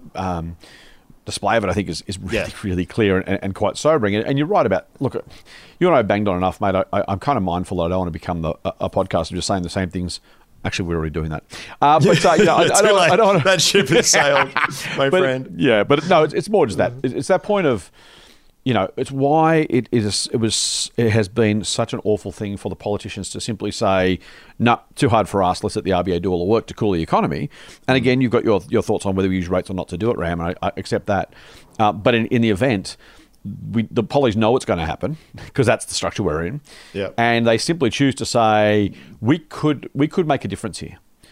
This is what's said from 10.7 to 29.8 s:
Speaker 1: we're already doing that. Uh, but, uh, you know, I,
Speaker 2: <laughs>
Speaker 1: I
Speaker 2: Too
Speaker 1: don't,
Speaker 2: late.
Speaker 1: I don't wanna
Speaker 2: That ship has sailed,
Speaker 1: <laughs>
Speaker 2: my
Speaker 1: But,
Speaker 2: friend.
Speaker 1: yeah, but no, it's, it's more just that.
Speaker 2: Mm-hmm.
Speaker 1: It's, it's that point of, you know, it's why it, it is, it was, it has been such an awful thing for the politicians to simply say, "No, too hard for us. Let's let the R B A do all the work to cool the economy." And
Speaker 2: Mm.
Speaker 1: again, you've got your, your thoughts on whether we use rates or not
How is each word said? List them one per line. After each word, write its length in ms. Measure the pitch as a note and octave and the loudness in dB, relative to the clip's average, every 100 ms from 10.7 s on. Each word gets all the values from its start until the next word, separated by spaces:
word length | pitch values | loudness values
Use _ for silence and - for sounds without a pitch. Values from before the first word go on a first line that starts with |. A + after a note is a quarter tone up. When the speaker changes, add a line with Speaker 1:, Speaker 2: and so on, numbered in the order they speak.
| - F2 | -4 -2
Speaker 1:
we're 60 | E2 | -2
already 140 | D#2+ | -2
doing 180 | D#2+ D#2 | -4 -6
that. 140 | D#2 - - - - | -8 -10 -18 -18 0
Uh, 180 | C#3+ D#3 | 2 4
but, 260 | D#3 E3+ F#3 | 4 4 4
uh, 80 | |
you 120 | E3 G3+ | 4 4
know, 100 | B2+ | 4
I, 60 | |
Speaker 2:
<laughs> 20 | |
Speaker 1:
I 40 | - | 4
Speaker 2:
Too 200 | G3 G#3+ | 4 4
Speaker 1:
don't, 80 | G3 | 4
Speaker 2:
late. 120 | E3 | 4
Speaker 1:
I 40 | F#3+ | 4
don't 120 | G#3 | 4
wanna 160 | F#3+ | 4
Speaker 2:
That 180 | F#3 F#3 | 2 2
ship 280 | - G3 B2+ | 2 2 2
has 180 | E3 - | 2 4
sailed, 460 | - C#3+ C#3 - | 2 4 2 0
Speaker 1:
<laughs> 440 | - D3 C3+ - - | -2 -4 -6 -8 -2
Speaker 2:
my 120 | C3+ | 2
Speaker 1:
But, 100 | F3+ | 2
Speaker 2:
friend. 320 | C3+ C3 C3+ E2 | 2 -2 -6 0
Speaker 1:
yeah, 260 | C3+ G#2+ | 4 4
but 240 | G#2 C#3+ D#3+ | 4 2 4
no, 160 | E3+ | 4
it's, 100 | D3+ | 4
it's 160 | - - | 0 0
more 160 | G#3 C3 | 2 2
just 120 | G2 | 2
that. 140 | F#2 | -2
Speaker 2:
Mm-hmm. 140 | B2+ C3+ | -2 -4
Speaker 1:
It's, 80 | A2 | -4
it's 120 | - | 0
that 160 | F#3 | 0
point 240 | - G#3 D#3 | 0 0 2
of, 240 | G#2+ - _ - - - _ _ _ | 0 -4 _ -20 -20 -20 _ _ _
you 100 | C3 | 0
know, 160 | A2 - - | 0 0 -2
it's 140 | C3 | -6
why 540 | C3+ C#3 D#3+ D#3+ D#3+ D3+ | 0 2 4 4 2 2
it, 180 | B2+ A2+ | 0 0
it 100 | A#2+ | 0
is, 240 | G#2 F#2+ - | 0 -2 -4
it 40 | A#2+ | -2
was, 540 | A2 - - - - - | 0 0 -4 -4 -4 -2
it 140 | A#2 | 2
has 180 | A2 G2 | 2 0
been 340 | A#2 G#2+ G#2+ | 0 2 0
such 300 | F#2 - A2+ | -2 -4 -4
an 80 | A#2 | -4
awful 300 | G2+ G#2 G2 | -2 -2 -4
thing 240 | - G#2 G2 | -8 -8 -8
for 100 | G#2 | -8
the 80 | - | -8
politicians 540 | G#2+ G#2 G2+ - F#2 | -6 -6 -6 -10 -10
to 100 | F2+ | -8
simply 320 | - G2+ G#2 | -8 -6 -6
say, 480 | - G#2+ F#2+ F#2+ F2 - - - - | -2 0 2 2 0 -6 -20 -18 0
"No, 220 | A2+ A#2 - - | 2 2 -4 -2
too 120 | C#3 | 2
hard 220 | A2 F#2 | 2 2
for 120 | G2+ | 0
us. 220 | F2+ F2 | 0 0
Let's 140 | G2+ A2 | -4 -4
let 80 | F2+ | 0
the 80 | |
R 100 | F2+ | 0
B 80 | F2+ | 0
A 80 | E2+ | -2
do 100 | F#2 | 0
all 60 | F2 | 0
the 40 | F2+ | 0
work 160 | A2+ - | 0 -2
to 60 | |
cool 180 | - G#2+ | -2 0
the 100 | F2 | 0
economy." 480 | D#2+ G3 F3 D2 C#3+ - - - - | 0 0 0 -2 -8 -10 -20 -8 0
And 80 | C3 | 2
Speaker 2:
Mm. 20 | |
Speaker 1:
again, 180 | A#2+ B2+ | 2 2
you've 140 | B2 | 2
got 100 | A2+ | 2
your, 160 | - G2 G2 | 2 0 0
your 140 | A2 | -2
thoughts 240 | - G2+ G2+ | 0 -2 -2
on 100 | F#2+ | 0
whether 140 | F#2+ | 0
we 80 | F#2 | 0
use 100 | F2 | 0
rates 220 | F#2 - | -2 -2
or 40 | |
not 140 | F#2 | -6